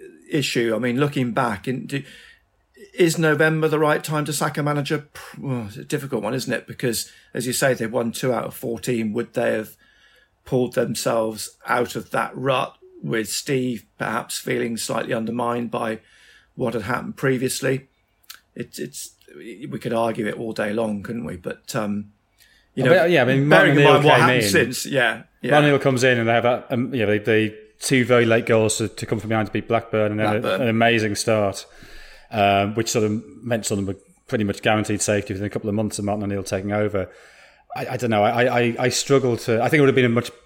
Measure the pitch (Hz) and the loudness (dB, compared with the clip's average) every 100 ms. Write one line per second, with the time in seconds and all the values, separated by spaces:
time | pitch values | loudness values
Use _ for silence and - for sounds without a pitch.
0 | - - - 151 139 131 117 110 123 123 | -20 -20 -6 -4 -2 0 0 0 -2 -2
1 | 151 143 120 123 120 98 135 127 - 139 | -2 -2 -4 -2 -2 -4 -6 -8 -8 -10
2 | - - - _ _ _ _ _ - - | -12 -20 -20 _ _ _ _ _ -8 2
3 | 165 165 156 147 160 160 156 151 151 147 | 2 4 2 4 2 2 0 2 2 0
4 | - 151 147 143 151 151 147 147 143 147 | -2 -4 -4 -4 -4 -2 -2 -2 -2 -4
5 | - - - - 143 123 104 - - 147 | -6 -18 -18 -10 -6 -6 -8 -12 -8 -6
6 | 135 117 101 131 - 117 - - 117 107 | -4 -6 -4 -4 -4 -6 -6 -6 -4 -4
7 | - - _ - 123 120 139 123 113 123 | -8 -16 _ -8 -6 0 0 0 -4 -4
8 | 117 - 131 113 - - 123 113 127 117 | -4 -4 -2 -2 -4 -8 -8 -6 -4 -2
9 | 110 113 113 - 117 110 107 - _ _ | -2 -4 -4 -2 -2 -2 -6 -14 _ _
10 | _ _ _ _ - 127 120 123 120 110 | _ _ _ _ -4 -2 0 -2 -2 -2
11 | 135 117 110 107 - - - 120 117 120 | -2 0 -2 -4 -12 -12 -4 -2 -2 -6
12 | - 113 113 139 131 127 - - - - | -6 -4 -4 -4 -2 -2 -4 -10 -20 -12
13 | 156 113 107 - - 135 127 110 - - | -6 -4 -4 -6 -4 -2 -2 -6 -10 -8
14 | 107 113 - - - 123 120 113 - 117 | -6 -4 -6 -8 -6 -4 -4 -6 -6 -6
15 | 127 117 110 120 120 120 117 117 113 110 | -4 -4 -4 -4 -2 -4 -4 -4 -4 -6
16 | _ _ - - _ - 120 117 101 123 | _ _ -20 -20 _ -6 -4 -4 -4 -4
17 | 104 - 135 127 127 - 135 135 - _ | -6 -4 0 0 -2 -2 -2 -4 -6 _
18 | _ _ - - _ - - - 139 - | _ _ -20 -20 _ -14 -14 -12 -12 -12
19 | - _ _ 73 104 107 143 120 120 113 | -16 _ _ -20 -18 -16 -12 -10 -4 0
20 | 117 110 104 - 113 110 107 113 110 104 | 0 -2 -4 -6 -6 -4 -4 -2 -2 -4
21 | 98 117 - 90 107 - - 120 104 104 | -8 -8 -8 -10 -10 -12 -8 -4 -4 -4
22 | 101 _ _ _ _ _ _ 135 - 180 | -8 _ _ _ _ _ _ 0 4 6
23 | 170 165 123 135 143 160 151 143 143 147 | 6 4 4 4 6 6 6 8 8 8
24 | 147 - - 127 101 147 131 123 - 135 | 6 6 6 4 4 2 2 -2 -4 0
25 | 117 113 - _ 123 147 147 139 143 123 | 0 -2 -10 _ 2 4 6 4 2 4
26 | 127 117 113 117 117 123 - 120 131 127 | 4 4 4 4 4 0 -2 -4 -2 0
27 | 101 104 117 110 110 - - _ - 135 | 2 2 4 2 2 -4 -18 _ 0 2
28 | 117 120 113 113 120 113 110 - 107 - | 6 4 6 2 4 2 2 0 -4 -6
29 | - 110 110 110 101 107 - 113 - 110 | -6 -4 -2 -2 -2 -4 -2 -2 0 -2
30 | 107 107 107 107 110 95 120 113 117 117 | 0 0 0 0 -2 0 0 4 4 4
31 | 107 101 - 110 101 - - - - - | 0 -2 0 2 0 -4 -12 -20 -20 -20
32 | - - - 110 101 98 101 110 110 120 | -20 -20 -6 2 4 4 2 -2 -2 0
33 | 107 110 - - 117 113 - 101 98 95 | 0 -2 -6 -12 -4 -4 -2 -4 -4 -8
34 | _ _ - 120 101 98 117 107 101 104 | _ _ -6 -2 -2 0 2 2 0 -2
35 | - 104 101 95 101 - 107 104 107 - | 0 0 -2 -6 -6 -6 -4 -2 -4 -4
36 | 101 104 101 101 92 98 101 104 107 98 | -4 -4 -4 -6 -4 -6 -2 -2 0 -2
37 | 90 - - - - _ - - 120 123 | -6 -10 -20 -20 -20 _ -14 -10 -8 -4
38 | 123 104 107 120 123 120 120 117 123 - | 0 2 4 4 2 2 0 0 0 0
39 | - 139 127 113 - 113 127 156 139 131 | 2 2 2 0 0 0 2 4 4 4
40 | 123 117 - - | 4 2 -2 -8